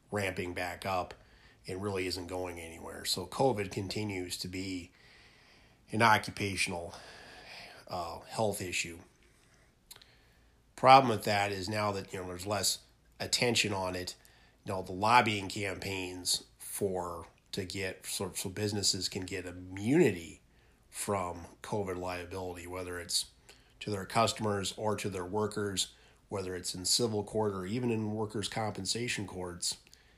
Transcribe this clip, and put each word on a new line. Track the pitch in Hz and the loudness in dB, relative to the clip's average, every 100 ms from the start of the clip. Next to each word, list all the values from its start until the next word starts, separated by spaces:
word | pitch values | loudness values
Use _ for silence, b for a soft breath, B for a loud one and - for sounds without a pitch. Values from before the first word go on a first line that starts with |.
| _ | _
ramping | 107 95 90 90 | -2 0 -2 -4
back | 87 87 85 | -4 -4 -4
up | 95 92 85 - B B B B - | -2 -2 -2 -8 B B B B -8
and | 92 | -4
really | 104 98 90 | -2 -2 -2
isn't | 90 87 | -4 -4
going | 90 90 85 | -4 -4 -6
anywhere. | 82 82 - - | -10 -12 -12 -8
So | - - | -4 -2
covid | 87 - 135 104 95 | -2 2 4 4 0
continues | 110 95 107 107 95 90 - | -2 -4 -2 -2 -2 -4 -6
to | 92 | -6
be | 92 98 90 82 B B B B B B B B B - | -4 -4 -6 -8 B B B B B B B B B -6
an | 110 | 4
occupational, | 117 107 - - 101 95 - 87 85 B B B B B B B B B - | 8 8 4 -4 -2 0 -2 -2 -6 B B B B B B B B B -8
uh, | 92 82 82 - | -6 -6 -8 -8
health | - 110 92 | 0 0 0
issue. | 92 - 85 85 - _ b b b b b _ _ - b b b b b b _ | -4 -4 -4 -8 -18 _ b b b b b _ _ -20 b b b b b b _
Problem | - 127 135 131 | 4 12 12 12
with | 107 | 4
that | 113 101 101 | 2 2 2
is | 98 92 | 0 -2
now | 107 104 | 0 0
that, | 98 92 | -2 -4
you | 98 | -6
know, | 90 | -6
there's | 90 98 | -6 -2
less | 104 92 - - _ _ - | 0 0 0 -6 _ _ -8
attention | 104 - 123 113 104 | -2 2 4 4 2
on | 98 92 | 0 -2
it, | 90 90 - b b b b - | -2 -6 -10 b b b b -6
you | |
know, | 95 | -4
the | 92 | -4
lobbying | 92 107 123 113 104 98 | 2 8 8 8 2 -2
campaigns | 107 98 90 92 95 90 90 90 - - - | -4 -4 -4 -4 -4 -4 -4 -2 -2 -2 -16
for, | - - 101 90 87 85 82 - _ | -12 -2 -2 0 -4 -6 -10 -18 _
to | - | -8
get, | 92 98 95 - - | -6 -4 -6 -6 -8
so, | - 92 - | -4 -4 -4
so | 98 | -6
businesses | 92 107 104 92 98 87 | -2 -2 2 2 2 -2
can | - | -4
get | 92 95 90 | -4 -6 -8
immunity | 90 92 95 107 156 139 87 80 - - b b b b | -12 -10 -4 4 6 6 4 -6 -16 -20 b b b b
from | - - 98 87 87 85 - | -6 -2 0 -2 -6 -12 -14
covid | - 110 92 90 | -6 -4 -2 -4
liability, | 90 90 85 95 92 87 87 | -4 -6 -6 -8 -8 -8 -8
whether | 92 90 87 | -8 -6 -8
it's | 87 - - B B B B _ | -2 0 -2 B B B B _
to | - | -4
their | 101 | -4
customers | 95 113 113 - 107 101 95 - | 0 4 4 4 0 0 -2 -2
or | 107 | 0
to | 104 104 | 0 -2
their | 95 | -4
workers, | 90 104 107 107 104 92 - B B B _ | -2 0 0 0 -2 0 -2 B B B _
whether | 101 92 | -4 -4
it's | 90 90 92 | -4 -6 -4
in | |
civil | 90 - 117 104 | 0 2 2 0
court | 101 110 107 | -2 0 0
or | 98 92 | 0 -2
even | 120 120 | 0 2
in | 110 107 | 2 0
workers' | 107 104 113 95 | -2 -2 -2 -4
compensation | - 107 98 95 113 123 - 95 | -2 -2 -2 -2 -2 -2 -2 -4
courts, | 92 90 87 - - b b b | -6 -8 -4 -4 -6 b b b